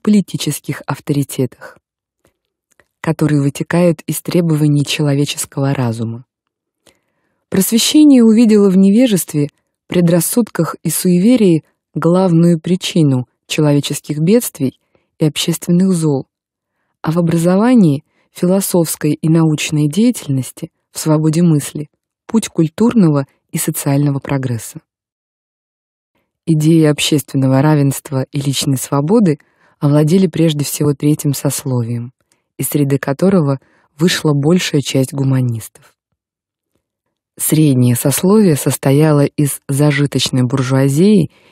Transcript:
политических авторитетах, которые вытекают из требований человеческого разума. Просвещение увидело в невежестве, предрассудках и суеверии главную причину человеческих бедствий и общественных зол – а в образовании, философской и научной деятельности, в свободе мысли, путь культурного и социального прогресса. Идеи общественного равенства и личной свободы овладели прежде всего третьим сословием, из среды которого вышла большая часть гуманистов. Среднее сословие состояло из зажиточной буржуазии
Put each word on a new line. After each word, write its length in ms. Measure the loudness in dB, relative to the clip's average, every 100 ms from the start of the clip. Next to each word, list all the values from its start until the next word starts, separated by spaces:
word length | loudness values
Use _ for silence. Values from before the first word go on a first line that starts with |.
политических 800 | 0 0 0 -6 -6 -8 -8 -10 -10
авторитетах, 920 | -8 -4 -4 -4 -4 -6 -8 -20 -20 _ _ _ _ _ _ _ _ _ _ _ _
которые 400 | -6 -2 0 0
вытекают 640 | -2 -4 -4 0 0 0 -6
из 140 | -10
требований 640 | -4 -2 0 0 0 0 -2
человеческого 880 | -4 -2 -2 -2 -6 -10 -4 -4
разума. 500 | -2 -4 -4 -8 -10 -16 _ _ _ _ _ _ _ _ _ _ _ _
Просвещение 720 | -2 0 0 2 4 6 6
увидело 460 | 6 6 4 4 4
в 80 | 4
невежестве, 720 | 4 4 2 0 -2 -4 -4 -6 _ _ -6
предрассудках 920 | 0 2 2 0 -2 -2 -2 -6 -6
и 80 | -6
суеверии 760 | -4 0 2 4 4 4 2 -2 _ _
главную 640 | -4 0 2 2 4 2 2
причину 720 | -2 -4 -2 0 2 0 -4 _ -8
человеческих 720 | -2 0 0 -2 -8 -8 -4
бедствий 600 | 2 2 0 -4 -6 -6 _ _ _ -4
и 60 | -2
общественных 640 | -2 -4 -4 0 0 2
зол – 340 | 0 0 -2 -6 _ _ _ _ _ _ _
а 80 | -4
в 80 | -2
образовании, 840 | 0 0 2 2 4 4 4 0 -6 _ _
философской 840 | -4 -2 0 0 -2 -2 -4 -4
и 160 | -2 0
научной 580 | 2 2 0 -2 -2 0
деятельности, 840 | 0 0 0 -4 -6 -6 -12 -18 _ _
в 80 | -8
свободе 420 | -2 0 0 2
мысли, 480 | 2 2 -2 -10 -14 _ _ _ -6
путь 240 | -4 -2
культурного 800 | -2 -2 0 0 2 2 2 -4 _ _
и 60 | -8
социального 640 | -6 -6 -2 0 0 -4
прогресса. 600 | -4 -4 -4 -8 -10 -18 -20 _ _ _ _ _ _ _ _ _ _ _ _ _ _ _ -2
Идеи 380 | 0 2 4
общественного 800 | 2 0 -2 -2 -2 -2 0 2
равенства 600 | 2 2 0 -2 -6 -8 -6
и 100 | -6
личной 360 | -4 -4 -4 -4
свободы 600 | -4 -4 0 2 2 0 _ _ _ _
овладели 480 | 0 2 2 2 2
прежде 380 | 0 0 0 -4
всего 300 | -4 -2 0
третьим 380 | 0 0 -2
сословием, 800 | -4 -4 -6 -4 -4 -4 -6 -10 -16 _ _ _ -10
из 100 | -4
среды 280 | -2 0 -2
которого 600 | -2 -2 0 2 0 -4 _ _ _ -2
вышла 360 | -2 0 -2
большая 480 | 0 2 0 0 -4
часть 320 | -2 -2 -2
гуманистов. 800 | -2 -2 0 -2 -4 -10 _ _ _ _ _ _ _ _ _ _ _ _ _ _ _ _ -10
Среднее 580 | -2 2 2 4 2 0
сословие 640 | -2 -2 2 2 2 2
состояло 640 | -2 -2 0 2 2 2
из 380 | 0 -2 -4 -4 -6
зажиточной 720 | 0 0 0 -2 -2 -2 -2
буржуазии 880 | 0 -2 -2 0 0 2 4 4 0 _ _